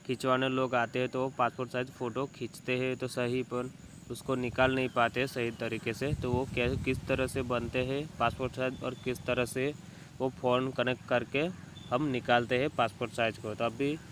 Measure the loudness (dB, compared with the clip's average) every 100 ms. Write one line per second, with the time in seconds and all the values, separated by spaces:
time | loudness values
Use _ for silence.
0 | -6 -2 4 4 4 2 2 2 2 2
1 | 0 0 -2 2 2 2 -4 -2 -4 -4
2 | -4 -2 -4 -6 -10 -8 -2 0 0 -2
3 | -4 -2 0 0 -2 -2 -4 -8 -18 -16
4 | -10 -8 -2 0 0 4 4 4 2 4
5 | 4 4 -2 0 -2 -2 -2 -2 -2 -2
6 | -2 -2 0 0 0 0 0 0 0 -2
7 | 0 0 0 -2 0 -2 0 -2 0 -2
8 | -4 0 0 0 -4 -2 -4 -2 -6 -6
9 | -4 -4 -2 0 0 0 -2 -4 -12 -18
10 | -16 -4 -4 0 4 4 2 0 0 0
11 | 2 0 2 0 0 -4 -14 -14 -2 0
12 | 2 0 4 4 6 2 2 2 0 0
13 | -4 0 0 0 -6 -2 -2 0 0 0
14 | -6